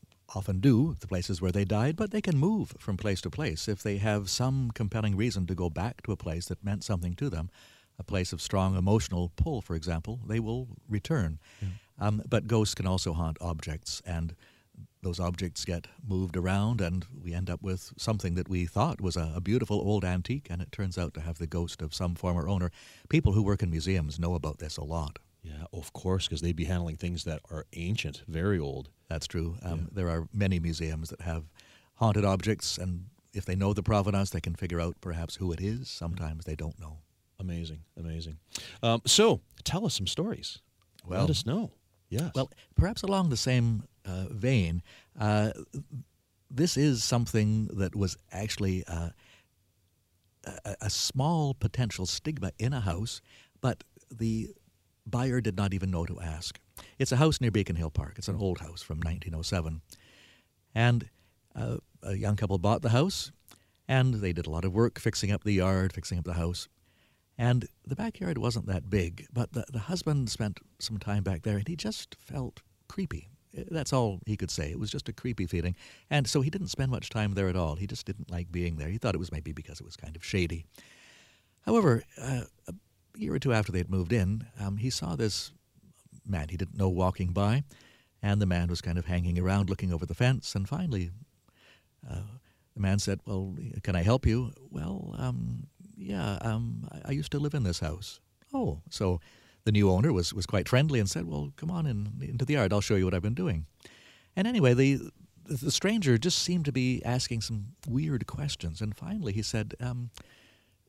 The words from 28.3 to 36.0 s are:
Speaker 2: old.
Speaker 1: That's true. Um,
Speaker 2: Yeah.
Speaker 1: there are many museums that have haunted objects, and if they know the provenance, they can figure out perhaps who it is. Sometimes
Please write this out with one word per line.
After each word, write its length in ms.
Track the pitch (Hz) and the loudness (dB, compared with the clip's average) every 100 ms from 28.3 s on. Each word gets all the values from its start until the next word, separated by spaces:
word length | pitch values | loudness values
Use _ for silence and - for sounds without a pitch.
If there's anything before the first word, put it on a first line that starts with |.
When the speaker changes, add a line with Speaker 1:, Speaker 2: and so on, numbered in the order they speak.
| 80 95 95 | 0 2 2
Speaker 2:
old. 320 | 69 65 - - - | 0 -4 -10 -16 -8
Speaker 1:
That's 180 | 80 - | -6 -4
true. 300 | 87 82 85 | -2 -2 -4
Um, 180 | 90 82 | -4 -4
Speaker 2:
Yeah. 60 | 85 | -4
Speaker 1:
there 180 | 98 87 | -2 -2
are 180 | 82 80 | -2 -2
many 240 | 107 98 90 | 0 2 2
museums 520 | 85 80 80 78 80 | 0 -2 -2 -4 -6
that 120 | - | -8
have 220 | 85 80 78 - - - _ - | -6 -4 -6 -14 -20 -20 _ 0
haunted 280 | 113 104 | 2 4
objects, 540 | 101 95 95 107 - - | 4 4 2 -2 -2 -4
and 300 | 92 87 95 - _ | -4 -4 -8 -16 _
if 100 | 101 | -8
they 120 | - 92 | -2 2
know 180 | 98 | 2
the 100 | 104 | 2
provenance, 460 | 95 107 98 101 98 | 2 4 4 2 2
they 100 | 90 | -2
can 160 | 87 80 | -4 -4
figure 240 | 87 85 | -2 0
out 160 | 85 - | -2 -4
perhaps 340 | 92 85 82 - | -6 -4 -6 -4
who 160 | 92 | -4
it 80 | 82 | -2
is. 300 | 98 117 127 | -2 -4 -6
Sometimes 560 | - | -8